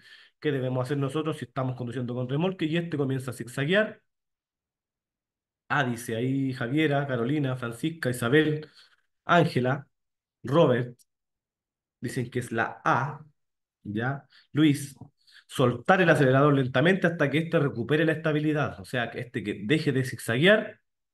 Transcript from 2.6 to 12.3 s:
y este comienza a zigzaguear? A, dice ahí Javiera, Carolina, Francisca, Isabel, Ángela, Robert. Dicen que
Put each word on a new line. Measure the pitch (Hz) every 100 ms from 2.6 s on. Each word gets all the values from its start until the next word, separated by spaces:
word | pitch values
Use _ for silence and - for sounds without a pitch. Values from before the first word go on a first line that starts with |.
| 160
y | 170
este | 170 147
comienza | 135 135 127
a |
zigzaguear? | 113 117 - 143 196 214 - _ _ _ _ _ _ _ _ _ _ _ _ _ _ _ _ -
A, | 143
dice | 123 117 - 113
ahí | 127 135 135
Javiera, | 127 117 151 151 139 139
Carolina, | 120 120 156 135 127
Francisca, | 117 117 160 165 127
Isabel, | 123 117 151 156 151 - - - _ _ _ -
Ángela, | 170 160 131 123 139 - _ _ _ _ _
Robert. | 120 156 147 120 123 - _ _ _ _ _ _ _ _ _ _
Dicen | 120 131
que | 117